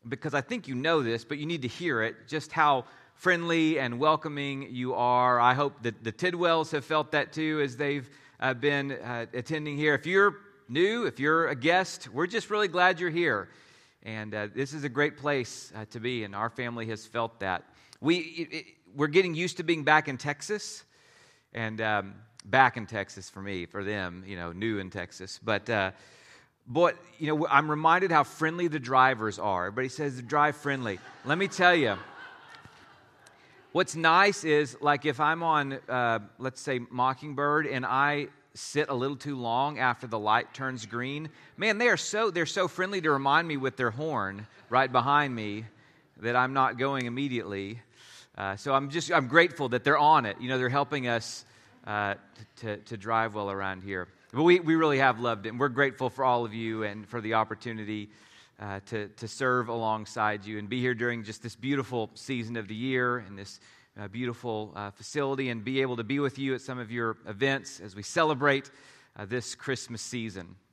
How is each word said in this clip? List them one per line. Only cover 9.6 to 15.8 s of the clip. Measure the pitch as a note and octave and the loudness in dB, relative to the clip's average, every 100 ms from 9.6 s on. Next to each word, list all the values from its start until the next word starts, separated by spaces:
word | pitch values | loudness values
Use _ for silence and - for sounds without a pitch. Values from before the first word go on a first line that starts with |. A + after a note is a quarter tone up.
| D3+ C#3+ | -4 0
here. | D3+ | 2
If | C#3 D#3+ | 2 2
you're | F#3+ G3+ D3+ - _ - | 4 4 2 -18 _ -6
new, | B2+ F#3+ A#3 | 2 2 2
if | G3 - | -2 0
you're | C#3+ D#3+ D#3+ | 2 4 2
a | |
guest, | C3 C#3 F3 F#3 - B2+ | 0 2 2 2 -6 -10
we're | A#2 F3 | -4 -2
just | A3+ - | -2 -2
really | G#3 G#3 | -2 0
glad | E3+ F3+ F3 | 4 4 4
you're | F3 | -2
here. | D#3+ E3+ G#2+ F2+ - - - _ _ | 0 0 0 -4 -16 -20 -20 _ _
And, | A2+ A2 G#2+ | -12 -10 -6
uh, | G#2+ G#2 | -6 -6
this | G#2 C3+ | -4 -6
is | D#3 | -4
a | C#3 | -6
great | A#2+ D3 - | 0 0 0
place, | C#3+ C#3+ A#2+ - - | -2 -2 -2 -10 -14
uh, | G2+ | -14